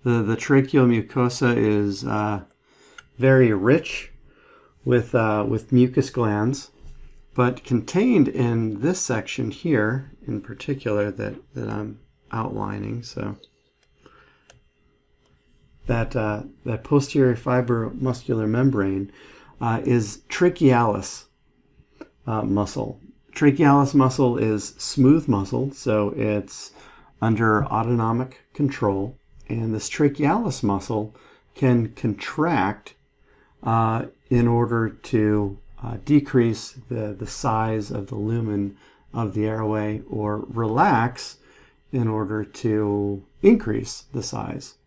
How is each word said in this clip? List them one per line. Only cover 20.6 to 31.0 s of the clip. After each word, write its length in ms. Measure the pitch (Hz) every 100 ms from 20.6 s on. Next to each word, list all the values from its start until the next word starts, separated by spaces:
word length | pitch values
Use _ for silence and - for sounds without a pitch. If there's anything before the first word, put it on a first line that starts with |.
| 143 123 113 101 98 - - _ _ _ _ _ _ _ - _ -
uh, 160 | 110
muscle. 580 | 107 101 101 - 113 - - _ _
Trachealis 600 | - 147 139 147 143 135
muscle 440 | 143 131 131 127 120
is 360 | 110 107 - -
smooth 500 | - - 131 160 151
muscle, 440 | 104 98 123 135
so 420 | - 131 107 101 -
it's 560 | 107 104 98 - - - - - _ _
under 460 | 113 110 113 107 -
autonomic 800 | 107 113 120 113 117 131 - _
control. 640 | - 143 - 107 98 104 - _ - -
And 260 | 113 113
this 160 | 107 -
trachealis 720 | - 147 143 147 202 214 -
muscle 520 | 104 98 - 107